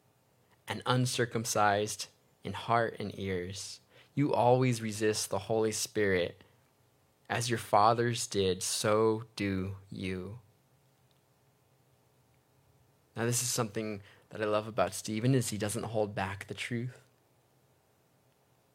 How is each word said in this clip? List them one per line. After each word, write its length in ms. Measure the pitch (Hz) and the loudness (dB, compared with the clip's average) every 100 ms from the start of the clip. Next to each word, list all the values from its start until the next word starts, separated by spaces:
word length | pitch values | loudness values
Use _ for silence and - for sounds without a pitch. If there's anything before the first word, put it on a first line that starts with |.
| _ _ _ _ _ _ - | _ _ _ _ _ _ -10
and 140 | 101 - | -6 0
uncircumcised 1200 | 123 127 - 117 117 113 110 104 101 107 - - _ _ _ | 2 2 0 -2 -2 -2 2 4 4 0 -6 -12 _ _ _
in 100 | - | -10
heart 420 | 101 - 117 113 - | -8 0 2 2 -2
and 180 | 104 - | -8 -6
ears, 640 | 98 92 90 98 - - _ - - - | -6 -4 -6 -10 -12 -16 _ -20 -10 -2
you 180 | 143 | 0
always 480 | 107 120 127 127 113 | 4 6 6 4 0
resist 480 | 110 104 107 107 - | -4 0 0 2 -2
the 100 | 98 | -4
Holy 320 | 98 113 110 | -2 0 0
Spirit. 720 | 104 - - 101 92 85 - - _ _ _ _ _ _ _ - | 0 -4 0 2 2 0 -6 -20 _ _ _ _ _ _ _ -6
As 200 | 110 120 | -4 -2
your 100 | 113 | -2
fathers 680 | - 107 107 120 120 120 - | 2 6 6 6 2 0 -2
did, 340 | 101 95 92 | 0 2 2
so 640 | - - 113 107 110 110 117 - | -2 0 2 4 4 2 -4 -4
do 400 | 101 95 95 98 - | -2 -2 -4 -8 -12
you." 500 | 110 95 92 92 120 _ _ _ _ _ _ _ _ _ _ _ _ _ _ _ _ _ _ _ _ _ _ _ _ _ _ _ - | -8 -6 -6 -8 -14 _ _ _ _ _ _ _ _ _ _ _ _ _ _ _ _ _ _ _ _ _ _ _ _ _ _ _ -4
Now, 100 | 117 | 0
this 160 | 120 | 0
is 80 | 123 | 0
something 520 | - 117 110 107 104 - - - | 0 -2 -2 -6 -6 -12 -20 -14
that 120 | 104 | -4
I 40 | 107 | 0
love 220 | 107 110 | 0 0
about 260 | 101 90 | 0 0
Stephen, 420 | - - 107 120 135 | -2 -4 0 2 2
is 140 | 117 | 2
he 80 | 104 | -2
doesn't 240 | 104 113 | -2 -4
hold 320 | 104 110 104 104 | -4 -2 -2 -2
back 320 | 95 98 - | -4 -6 -10
the 60 | |
truth. 500 | 101 - 120 127 - _ _ _ _ _ _ _ _ _ _ _ _ _ _ _ _ _ | -10 -6 -6 -6 -10 _ _ _ _ _ _ _ _ _ _ _ _ _ _ _ _ _